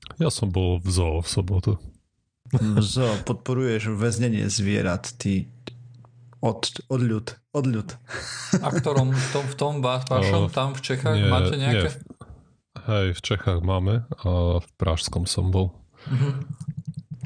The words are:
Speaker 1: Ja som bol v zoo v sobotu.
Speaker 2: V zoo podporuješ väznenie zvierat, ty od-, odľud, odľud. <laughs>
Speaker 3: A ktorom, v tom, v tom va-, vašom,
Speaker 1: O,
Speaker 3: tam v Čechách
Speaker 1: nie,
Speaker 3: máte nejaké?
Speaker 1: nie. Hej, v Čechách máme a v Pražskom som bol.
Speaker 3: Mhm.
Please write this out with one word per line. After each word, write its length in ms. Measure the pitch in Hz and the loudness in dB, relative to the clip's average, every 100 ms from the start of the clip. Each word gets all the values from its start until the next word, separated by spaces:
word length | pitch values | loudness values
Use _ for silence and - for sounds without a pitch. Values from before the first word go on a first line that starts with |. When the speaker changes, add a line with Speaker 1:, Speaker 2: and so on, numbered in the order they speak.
| - - | -18 -2
Speaker 1:
Ja 120 | 160 | -2
som 180 | - 101 | 0 0
bol 300 | 92 90 87 | 2 2 2
v 80 | 92 | 0
zoo 320 | 90 85 80 | 2 2 0
v 80 | 85 | 0
sobotu. 420 | - 92 95 107 92 - - _ _ _ _ - | 0 2 2 2 0 -4 -18 _ _ _ _ -2
Speaker 2:
V 320 | 131 110 104 | 0 2 2
zoo 320 | 101 127 123 101 | 2 2 0 0
podporuješ 720 | 123 123 - 127 127 110 110 | -2 -4 -2 0 0 0 -2
väznenie 560 | 104 117 101 120 104 101 | 0 0 2 0 2 0
zvierat, 640 | 104 98 101 95 87 - | 0 2 2 2 -2 -6
ty 380 | - 101 95 - - - - - - - - - - | -6 -2 0 -2 -12 -20 -20 -20 -20 -20 -20 -20 -4
od-, 400 | 117 - - - - | -2 -2 -6 -8 -4
odľud, 400 | 131 120 107 - - _ | 0 0 0 -4 -14 _
odľud. 380 | 147 131 110 - - - - - | -2 0 -2 -4 -12 -12 -12 -10
<laughs> 380 | - - 185 147 | -12 -2 0 0
Speaker 3:
A 20 | |
ktorom, 400 | 165 139 135 131 | 0 2 2 2
v 160 | 131 131 | 0 0
tom, 140 | 143 135 | -4 -4
v 100 | - | -4
tom 160 | 147 147 | -2 0
va-, 200 | 127 127 | 0 -2
vašom, 460 | 131 131 98 98 104 | 0 2 4 2 2
Speaker 1:
O, 20 | |
Speaker 3:
tam 220 | 135 135 | 0 -2
v 100 | 135 | -4
Čechách 340 | - 127 117 107 | -4 -2 2 4
Speaker 1:
nie, 100 | 98 | 4
Speaker 3:
máte 280 | 92 90 135 | 4 4 2
nejaké? 340 | 135 110 80 | 2 2 2
Speaker 1:
nie. 260 | - - - - - - _ _ - | -2 -14 -20 -20 -20 -20 _ _ -10
Hej, 280 | - 104 95 | -2 0 0
v 80 | 87 | -2
Čechách 380 | - 101 - 87 | -2 -2 0 0
máme 480 | 87 95 95 117 117 - | 0 0 2 0 -2 -4
a 140 | 92 87 87 87 | 0 2 2 0
v 80 | - - | -2 -2
Pražskom 480 | 85 80 - - 92 | 0 0 -2 -2 -2
som 240 | - 92 | 0 2
bol. 260 | 92 92 - - _ - | 2 2 -2 -18 _ -4
Speaker 3:
Mhm. 260 | 131 143 135 - - - - - - - - | 0 0 -2 -8 -10 -12 -10 -10 -12 -14 -14